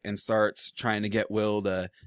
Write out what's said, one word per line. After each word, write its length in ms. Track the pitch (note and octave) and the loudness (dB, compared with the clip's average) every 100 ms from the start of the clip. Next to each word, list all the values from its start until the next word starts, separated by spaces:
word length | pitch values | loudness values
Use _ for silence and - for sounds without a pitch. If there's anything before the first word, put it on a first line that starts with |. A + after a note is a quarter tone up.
and 140 | - G2+ | -8 -6
starts 500 | - A2 G#2+ - - | 0 4 4 0 -8
trying 300 | - A#2+ G#2 | -4 -2 0
to 60 | G#2 | 0
get 220 | A2 - | 0 0
Will 320 | G#2 G#2+ G#2 | 0 2 2
to 260 | G2 F#2 F#2 - | 0 -2 -4 -10